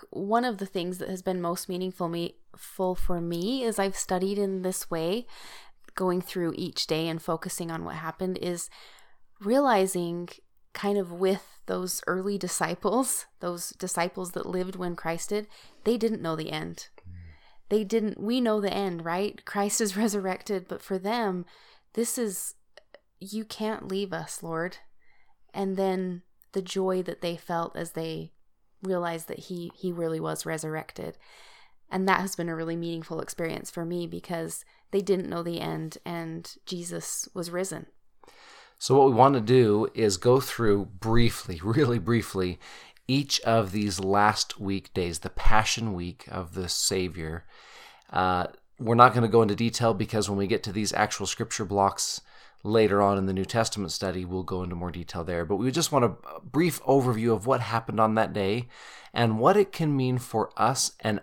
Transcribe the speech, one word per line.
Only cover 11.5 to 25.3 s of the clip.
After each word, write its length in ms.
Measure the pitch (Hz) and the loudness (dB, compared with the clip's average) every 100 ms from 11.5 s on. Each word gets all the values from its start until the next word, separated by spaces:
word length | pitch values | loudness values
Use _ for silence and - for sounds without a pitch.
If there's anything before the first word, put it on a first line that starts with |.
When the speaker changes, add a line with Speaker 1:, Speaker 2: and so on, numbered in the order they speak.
| - - | -16 -6
Speaker 1:
those 360 | 180 180 - - | -4 -4 -4 -2
early 320 | 180 196 202 | -2 -2 -4
disciples, 880 | 180 - 165 175 202 233 262 - - _ | -4 -2 -2 0 2 2 2 -2 -6 _
those 300 | 175 175 - | -6 -6 -8
disciples 640 | - 180 - 175 185 180 | -8 -6 -2 -2 -4 -8
that 140 | - - | -6 -4
lived 300 | 185 185 185 | -4 -4 -4
when 180 | 180 | -6
Christ 360 | 170 165 170 - | -4 -4 -4 -4
did, 160 | 208 208 - - - | -4 -4 -16 -20 -4
they 120 | 208 240 | -2 0
didn't 260 | 220 220 | 0 -2
know 140 | 165 160 | -4 -4
the 160 | 156 | -4
end. 360 | 156 170 165 - - | -6 -6 -10 -16 -18
Speaker 2:
Mm. 120 | 90 90 85 - - - - | -18 -16 -18 -20 -20 -20 -2
Speaker 1:
They 140 | 208 | 0
didn't, 360 | 202 226 208 - | 2 0 0 -2
we 200 | 202 254 | -2 0
know 200 | 233 214 | 2 2
the 120 | 196 | 0
end, 320 | 190 196 170 | -2 -2 -4
right? 400 | 165 180 208 - | -4 -2 -4 -6
Christ 360 | - 208 202 - | -6 -2 0 0
is 160 | 214 190 | -2 0
<laughs> 60 | |
resurrected, 640 | 220 202 190 185 - 196 180 | 0 0 -4 -6 -4 -6 -6
but 140 | 180 | -12
for 160 | - 190 | -6 -4
them, 460 | 196 240 208 180 175 - - _ _ | -2 -2 -2 -2 -8 -16 -20 _ _
this 240 | - 233 - | -4 -2 -2
is, 360 | 220 180 - - _ - _ - _ _ | -4 -4 -10 -12 _ -20 _ -20 _ _
"You 260 | 190 214 | -10 -8
can't 440 | 220 - 220 214 196 | -8 -6 -4 -4 -6
leave 240 | 190 196 | -6 -4
us, 300 | 165 160 - | -6 -8 -10
Lord." 360 | 165 160 175 - - - - - - | -6 -4 -4 -8 -20 -20 -20 -20 -20